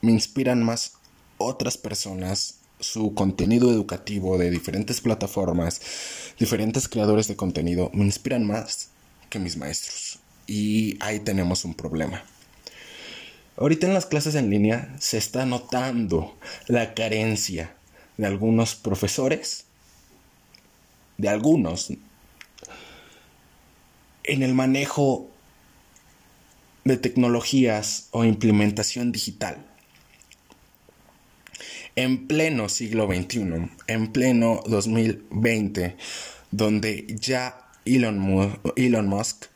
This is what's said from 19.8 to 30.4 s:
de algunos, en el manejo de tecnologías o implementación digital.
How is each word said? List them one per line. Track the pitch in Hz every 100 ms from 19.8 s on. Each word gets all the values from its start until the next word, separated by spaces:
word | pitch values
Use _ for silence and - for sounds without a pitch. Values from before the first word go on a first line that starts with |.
| _ _ _ _ _ _ _ _ _ _ _ _ _ -
de | 98
algunos, | 107 131 160 87 90 - - - - - - - - - - - - - - _ _ _ _ _ _ _ _ _ _
en | - 139
el | 131
manejo | 127 131 135 139 - 139 123 - - _ _ _ _ _ - _ _ _ _ _ _ _ _
de | 131 123
tecnologías | 123 127 123 120 - 139 123 107 107 - -
o | - 113
implementación | 104 110 104 104 104 104 - 120
digital. | - - - - - - _ _ _ _ _ _ -